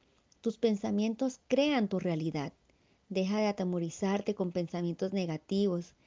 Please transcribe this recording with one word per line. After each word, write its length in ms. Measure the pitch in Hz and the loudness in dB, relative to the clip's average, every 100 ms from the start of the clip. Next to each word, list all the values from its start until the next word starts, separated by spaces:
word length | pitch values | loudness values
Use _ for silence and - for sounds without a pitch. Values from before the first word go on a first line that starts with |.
| _ _ _ _ | _ _ _ _
Tus 160 | 233 - | -4 0
pensamientos 840 | 233 202 220 202 220 220 262 - - | 0 0 0 0 0 0 -4 -4 0
crean 400 | 254 294 269 202 | 2 4 2 2
tu 120 | 185 | 0
realidad. 520 | 180 160 160 151 143 - _ _ _ _ - | 0 0 -2 -4 -6 -10 _ _ _ _ -6
Deja 280 | 190 185 214 | -2 0 2
de 80 | 208 | 0
atemorizarte 880 | 202 180 180 170 - 196 196 202 | 0 0 0 -2 -2 0 0 -2
con 180 | 208 180 | -2 -2
pensamientos 640 | 180 170 175 175 165 190 | -2 -4 -2 -2 -2 -2
negativos. 800 | 202 170 156 - 196 202 175 175 _ | -2 -2 -4 -2 0 2 0 -6 _